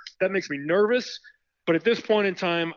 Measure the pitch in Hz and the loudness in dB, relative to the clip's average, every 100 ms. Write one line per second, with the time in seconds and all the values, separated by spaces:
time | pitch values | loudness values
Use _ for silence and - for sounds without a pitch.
0 | - - 190 190 - 143 143 180 208 247 | -20 -2 0 0 -4 -8 0 2 4 2
1 | - - - _ _ _ - 165 220 233 | -2 -12 -18 _ _ _ 0 0 2 0
2 | - 214 202 180 185 170 165 | 2 2 2 -2 -2 -2 -4